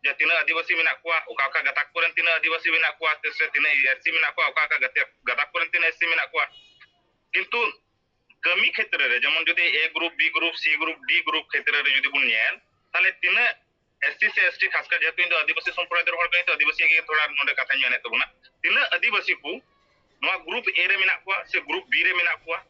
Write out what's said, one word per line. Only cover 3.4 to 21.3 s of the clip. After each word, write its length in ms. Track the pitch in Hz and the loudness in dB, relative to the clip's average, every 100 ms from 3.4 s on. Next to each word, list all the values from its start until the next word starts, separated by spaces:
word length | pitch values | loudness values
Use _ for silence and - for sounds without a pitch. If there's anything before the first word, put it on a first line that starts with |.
| 156 | -2
ᱛᱤᱱᱟᱹᱜ 240 | 143 151 139 135 | 2 2 4 2
ᱮᱥ 160 | 131 | 0
ᱥᱤ 80 | 165 | 0
ᱢᱮᱱᱟᱜ 240 | 160 151 - | 0 0 0
ᱠᱚᱣᱟ, 160 | 151 | 0
ᱚᱠᱟ 120 | 156 151 | 0 0
ᱚᱠᱟ 100 | 151 | 0
ᱜᱟᱛᱟᱠ, 280 | 127 147 131 _ | 0 -2 -4 _
ᱜᱟᱛᱟᱠ 240 | 123 123 143 | -4 -2 -2
ᱠᱚᱨᱮᱱ 180 | 170 165 | -2 -2
ᱛᱤᱱᱟᱹᱜ 180 | 170 165 | 0 0
ᱮᱥ 80 | 160 | 0
ᱥᱤ 80 | 170 | 0
ᱢᱮᱱᱟᱜ 200 | 160 139 | 0 0
ᱠᱚᱣᱟ᱾ 180 | 160 143 - - _ - _ _ _ _ | -2 -2 -8 -20 _ -20 _ _ _ _
ᱠᱤᱱᱛᱩ 260 | 185 190 233 226 - _ _ _ _ _ _ | -4 -2 -2 -2 -4 _ _ _ _ _ _
ᱠᱟᱹᱢᱤ 240 | 170 180 247 - | -2 2 0 0
ᱠᱷᱮᱛᱨᱮ 300 | 220 165 135 | -4 0 0
ᱨᱮ, 100 | 120 | 2
ᱡᱮᱢᱚᱱ 260 | 139 160 160 | 0 0 0
ᱡᱩᱫᱤ 160 | 170 | 0
ᱮ 260 | 170 151 160 165 | 0 0 -2 -2
ᱜᱨᱩᱯ, 180 | 170 - | -6 -2
ᱵᱤ 80 | 160 | 0
ᱜᱨᱩᱯ, 260 | 160 165 165 | 0 -2 -2
ᱥᱤ 200 | 156 151 | -2 0
ᱜᱨᱩᱯ, 240 | 160 160 135 | -2 -6 -2
ᱰᱤ 160 | 170 | -2
ᱜᱨᱩᱯ 220 | 156 156 - | 0 -4 -4
ᱠᱷᱮᱛᱨᱮ 320 | 143 - 147 | -4 0 0
ᱨᱮ 100 | 143 135 | 2 2
ᱡᱩᱫᱤ 140 | 131 | 0
ᱵᱚᱱ 140 | 139 127 | 0 0
ᱧᱮᱞ, 280 | 110 123 - _ _ _ | 2 0 -4 _ _ _
ᱛᱟᱦᱞᱮ 180 | 170 214 - | 0 0 0
ᱛᱤᱱᱟᱹᱜ 320 | 180 208 240 - _ _ _ _ | 0 2 0 -2 _ _ _ _
ᱮᱥ 120 | 143 160 | -4 0
ᱥᱤ 80 | 214 | 0
ᱥᱮ 120 | 202 | 2
ᱮᱥ 140 | 180 - | 0 2
ᱴᱤ 80 | 185 | -2
ᱠᱷᱟᱥ 200 | 165 - | -2 -2
ᱠᱟᱨ 120 | 175 | -2
ᱡᱮᱦᱮᱛᱩ 220 | 160 170 | 0 0
ᱤᱧ 60 | 175 | 0
ᱫᱚ 60 | 170 | 0
ᱟᱹᱫᱤᱵᱟᱹᱥᱤ 320 | 151 160 175 | 0 -2 -4
ᱥᱚᱢᱯᱨᱚᱫᱟᱭ 320 | 170 170 175 | -4 -2 0
ᱨᱮᱱ 160 | 170 170 | 0 0
ᱦᱚᱲ 80 | 170 | 2
ᱠᱟᱹᱱᱟᱹᱧ, 180 | 175 175 | 2 0
ᱛᱚ 80 | |
ᱟᱹᱫᱤᱵᱟᱹᱥᱤ 300 | 151 156 156 | 0 0 2
ᱜᱮ 160 | 160 165 160 | 2 2 2
ᱛᱷᱚᱲᱟ 160 | 156 151 | 0 0
ᱱᱚᱰᱮ 220 | 143 139 139 | 0 0 0
ᱠᱟᱛᱷᱟᱧ 260 | 127 135 | -2 0
ᱢᱮᱱᱮᱫ 220 | 127 123 | 0 0
ᱛᱟᱵᱚᱱᱟ᱾ 220 | 117 117 160 _ - _ | -2 -4 -4 _ -20 _
ᱛᱤᱱᱟᱹᱜ 280 | 165 226 262 | 0 2 2
ᱟᱹᱫᱤᱵᱟᱹᱥᱤ 420 | 175 226 208 185 170 | 0 2 0 0 -4
ᱠᱚ 120 | 143 226 _ _ _ _ _ _ | -4 -10 _ _ _ _ _ _
ᱱᱚᱣᱟ 140 | 147 180 | -4 -4
ᱜᱨᱩᱯ 220 | 160 226 202 | -4 -6 -2
ᱮ 160 | 160 | 0
ᱨᱮ 120 | 180 196 | 0 2
ᱢᱮᱱᱟᱜ 260 | 190 - | 0 -2
ᱠᱚᱣᱟ 140 | 190 | -4